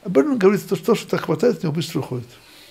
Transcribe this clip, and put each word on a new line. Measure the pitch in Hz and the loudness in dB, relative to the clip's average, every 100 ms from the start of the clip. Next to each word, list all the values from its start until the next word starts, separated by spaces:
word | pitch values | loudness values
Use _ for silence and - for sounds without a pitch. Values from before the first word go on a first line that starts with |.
Об | 202 208 | 0 2
этом | 294 269 | 2 4
говорится, | 185 208 - | 4 4 -2
то, | 190 | -4
что, | - | 0
то, | 240 | 0
что | - | 0
так | 170 | -4
хватает, | - 160 240 214 | -2 0 0 0
от | |
него | 170 | -2
быстро | 147 151 156 | -4 -4 -6
уходит. | 127 127 113 - - - - | -6 -8 -10 -20 -20 -20 -20